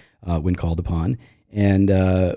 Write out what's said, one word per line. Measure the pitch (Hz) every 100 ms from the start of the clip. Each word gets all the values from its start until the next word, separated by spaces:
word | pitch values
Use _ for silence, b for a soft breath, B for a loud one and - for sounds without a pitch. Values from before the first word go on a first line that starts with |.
| b b -
uh, | 82
when | 87 87
called | 85 82
upon, | 87 82 85 120 b b _
and, | 104 101 98 98
uh, | 95 95 92 90